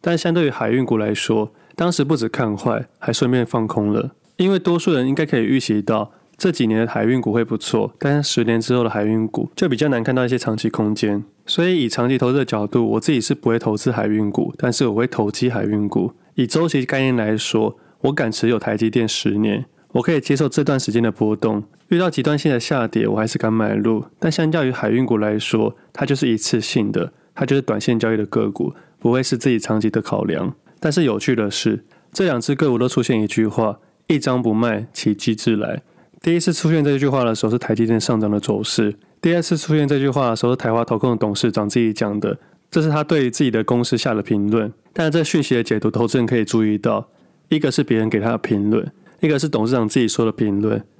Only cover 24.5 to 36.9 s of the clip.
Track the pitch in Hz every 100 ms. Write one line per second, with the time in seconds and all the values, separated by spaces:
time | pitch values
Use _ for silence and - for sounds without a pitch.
24.5 | 165 131 123 107 117 127 113 107 107 -
25.5 | 113 110 - _ - 139 139 131 110 -
26.5 | 117 107 123 101 101 87 _ _ - 135
27.5 | 139 131 107 - 113 113 110 104 117 107
28.5 | 101 - - - _ 120 123 131 123 139
29.5 | 117 - 110 107 110 - 107 - 78 90
30.5 | - _ _ 156 147 151 104 - 120 104
31.5 | - - 156 - _ _ - 190 127 113
32.5 | 143 151 120 123 - 117 117 107 - 110
33.5 | 104 110 98 _ _ _ 151 139 127 117
34.5 | 107 120 104 113 - - 104 - 110 -
35.5 | 107 110 - _ _ _ _ - 170 170
36.5 | 165 160 160 147